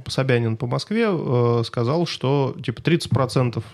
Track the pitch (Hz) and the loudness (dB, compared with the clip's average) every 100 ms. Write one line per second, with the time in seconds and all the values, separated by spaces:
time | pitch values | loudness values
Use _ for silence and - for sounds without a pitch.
0 | - - 131 120 117 110 120 135 - 220 | -6 -2 2 2 2 -2 -2 -4 -2 0
1 | 226 165 - 123 120 120 113 - 117 160 | 0 0 0 2 4 2 0 -2 0 0
2 | 165 - 131 143 131 - 127 117 - 165 | -2 -2 0 2 0 -4 -8 -2 2 2
3 | - 127 127 - 123 113 - | 2 0 2 2 0 -2 -8